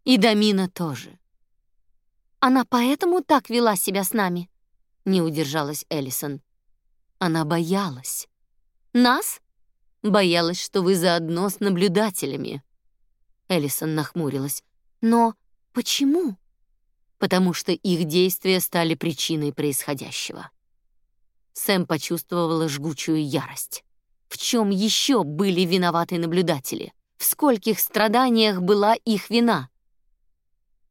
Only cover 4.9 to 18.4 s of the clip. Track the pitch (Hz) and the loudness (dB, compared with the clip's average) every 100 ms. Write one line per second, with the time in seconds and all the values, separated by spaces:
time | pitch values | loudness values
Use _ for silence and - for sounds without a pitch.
4.9 | _ 190 185 165 156 143 156 143 151 - | _ 0 2 2 -2 -2 -2 -4 -6 -6
5.9 | 156 131 - 147 139 _ _ _ _ _ | -6 -4 -6 -8 -10 _ _ _ _ _
6.9 | _ _ - 180 165 151 170 165 196 185 | _ _ -4 -2 0 0 -2 0 -2 -2
7.9 | 123 - - - _ _ _ _ _ _ | -8 -10 -10 -12 _ _ _ _ _ _
8.9 | 240 247 285 - - _ _ _ _ _ | 4 4 4 -2 -10 _ _ _ _ _
9.9 | _ 208 202 185 170 170 180 - 196 180 | _ 2 4 4 4 0 -2 -4 0 2
10.9 | 185 175 170 165 170 196 - 202 175 202 | 2 2 2 0 -2 -2 -2 -2 2 2
11.9 | 190 214 - 123 143 - 139 - _ _ | 2 0 -2 -6 -6 -8 -10 -14 _ _
12.9 | _ _ _ _ _ - 180 143 - 160 | _ _ _ _ _ -4 -2 -2 -4 -2
13.9 | 156 147 175 143 135 143 - - _ _ | -2 -4 -4 -4 -4 -6 -8 -14 _ _
14.9 | _ 226 233 226 - _ _ _ 247 - | _ 2 4 2 -2 _ _ _ -6 -4
15.9 | - 277 339 302 185 _ _ _ _ _ | 0 2 2 0 -6 _ _ _ _ _
16.9 | _ _ _ 196 185 185 156 - 175 196 | _ _ _ 0 2 2 0 -2 -2 0
17.9 | 170 156 175 185 - | 0 2 2 2 0